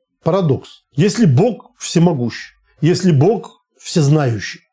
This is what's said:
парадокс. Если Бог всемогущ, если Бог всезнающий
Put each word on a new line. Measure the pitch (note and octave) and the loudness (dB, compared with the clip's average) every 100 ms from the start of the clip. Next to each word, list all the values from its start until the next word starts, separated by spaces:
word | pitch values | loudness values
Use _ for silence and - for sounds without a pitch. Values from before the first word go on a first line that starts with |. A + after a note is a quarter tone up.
| _ _ | _ _
парадокс. | E3 F#3+ E3 A#2+ - - _ | -2 0 0 -2 -6 -20 _
Если | C#3 G3 G#3 F#3+ | -2 -2 2 2
Бог | B2+ A#3 - - _ | 4 2 -2 -14 _
всемогущ, | - E3 F3 C#3+ A#2+ - - _ _ _ | -6 0 0 0 -6 -8 -18 _ _ _
если | D3+ F3+ F#3 | -2 0 2
Бог | C#3 E3+ A3+ - _ _ _ | 2 2 0 -6 _ _ _
всезнающий | - F#3 C#3 D#3 C3+ A2 - - _ | -6 -2 2 0 0 -4 -10 -16 _